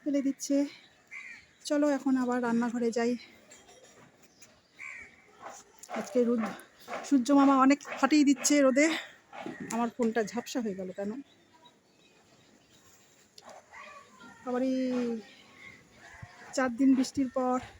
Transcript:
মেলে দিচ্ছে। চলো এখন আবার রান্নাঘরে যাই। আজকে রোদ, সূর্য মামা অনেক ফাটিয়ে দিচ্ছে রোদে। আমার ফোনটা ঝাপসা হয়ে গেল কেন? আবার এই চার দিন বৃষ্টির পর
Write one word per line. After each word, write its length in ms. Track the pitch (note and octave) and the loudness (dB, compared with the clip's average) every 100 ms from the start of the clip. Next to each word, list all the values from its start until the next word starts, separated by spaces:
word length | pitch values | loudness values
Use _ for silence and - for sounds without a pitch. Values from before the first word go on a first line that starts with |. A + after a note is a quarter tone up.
মেলে 200 | D4+ C#4 | -2 -2
দিচ্ছে। 340 | C4+ - - C#4 C#4+ - _ _ _ - - - _ _ | -2 -4 -2 0 0 -6 _ _ _ -20 -18 -20 _ _
চলো 220 | - D4 D4 | -4 0 0
এখন 240 | C#4 C#4 C4 | 0 0 0
আবার 220 | B3 B3 | 0 -2
রান্নাঘরে 460 | A#3+ A#3 A#3+ A#3+ A#3 | 0 -2 -2 -2 -2
যাই। 220 | A#3 A#3 B3 - - _ - - - - - - _ _ _ - _ _ _ - - - _ _ - - - - _ - | -2 -2 -2 -8 -20 _ -20 -20 -20 -20 -20 -20 _ _ _ -20 _ _ _ -16 -16 -20 _ _ -20 -18 -18 -20 _ -12
আজকে 280 | A3+ A3 B3+ | -10 -4 0
রোদ, 180 | A#3+ A#3+ G#3 - - _ - - | 2 2 -2 -8 -18 _ -14 -12
সূর্য 240 | - C#4 A#3 | 0 0 4
মামা 220 | C#4+ C#4 C4+ | 6 6 6
অনেক 160 | C4 C#4+ - - | 6 4 0 -2
ফাটিয়ে 280 | C4+ D4+ | 2 4
দিচ্ছে 300 | C#4 C#4 - D4 | 4 4 2 4
রোদে। 260 | C4+ C4 D#4 D#4+ - - _ - - - F#3+ | 4 4 2 0 -8 -20 _ -16 -14 -12 -10
আমার 180 | A3+ A#3 | -6 -6
ফোনটা 300 | - A3+ A#3 | -2 -2 0
ঝাপসা 360 | G#3 A3 - C#4 | -4 -6 -8 -8
হয়ে 140 | A3+ | -6
গেল 160 | F#3+ F#3 | -8 -10
কেন? 180 | F3+ G3+ B3+ - _ _ _ _ _ _ _ _ _ _ _ _ _ _ _ _ _ _ _ _ - - - _ A5+ C6+ D5 - B5+ - A#5+ A5+ | -8 -8 -8 -14 _ _ _ _ _ _ _ _ _ _ _ _ _ _ _ _ _ _ _ _ -20 -20 -20 _ -20 -20 -20 -20 -20 -20 -16 -6
আবার 160 | B3 | -2
এই 160 | C4 C4 B3+ B3+ A#3+ A3+ - - - - - - _ - - - - - - | 0 0 -2 -2 -4 -6 -10 -20 -20 -20 -20 -20 _ -20 -20 -20 -20 -20 -10
চার 180 | - C4 A#3 | -4 -4 2
দিন 140 | C4+ | 4
বৃষ্টির 340 | C4 B3+ - C4 | 4 2 -2 -4
পর 280 | C4 B3+ B3+ - - | -2 -2 -2 -6 -20